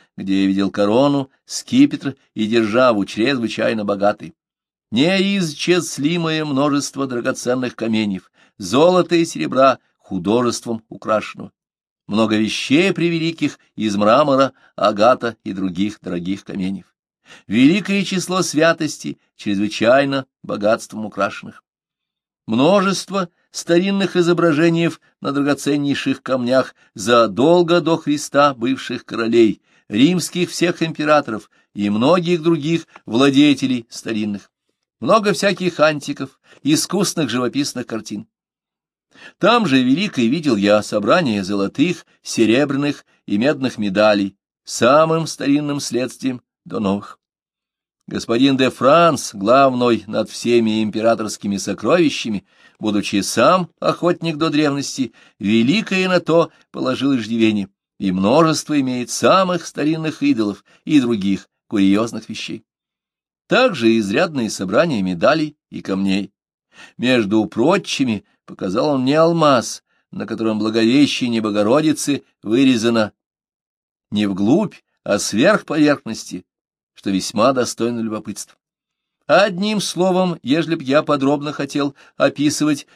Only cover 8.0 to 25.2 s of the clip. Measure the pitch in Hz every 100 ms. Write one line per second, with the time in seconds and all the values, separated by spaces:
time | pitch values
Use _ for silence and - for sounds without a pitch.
8 | 107 92 - _ _ - 92 127 180 180
9 | 165 170 165 151 151 127 135 120 _ _
10 | - 95 90 120 120 110 117 113 - -
11 | 110 107 - - 98 _ _ _ _ _
12 | - 104 110 107 107 - - 143 196 170
13 | 170 165 160 160 143 - _ - 107 101
14 | 104 127 151 135 135 - _ - 101 101
15 | 113 127 120 113 107 95 95 87 104 -
16 | - 90 87 98 - 98 92 95 - _
17 | _ _ _ - - 110 139 202 190 196
18 | - 190 175 185 - 143 165 160 151 -
19 | 147 - _ _ 107 101 104 - 110 131
20 | 139 135 131 _ - 107 101 113 - 107
21 | 107 101 101 - - - _ _ _ _
22 | _ _ _ _ - 113 147 202 190 180
23 | - 196 175 _ _ - - 175 196 196
24 | 185 180 170 165 170 147 170 170 165 -
25 | _ _